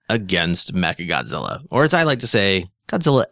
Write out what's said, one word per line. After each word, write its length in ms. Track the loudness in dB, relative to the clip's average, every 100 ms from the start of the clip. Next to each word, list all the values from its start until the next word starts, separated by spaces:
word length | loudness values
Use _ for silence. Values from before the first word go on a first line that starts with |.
| -4
against 680 | -4 0 0 2 0 0
Mechagodzilla. 880 | 0 -2 -2 -4 -4 -4 -6 -8 -10 -4
Or 140 | 0
as 100 | 2
I 80 | 2
like 160 | 2 0
to 60 | 0
say, 380 | 2 2 2 -2 _ -8
Godzilla 380 | -2 2 2 2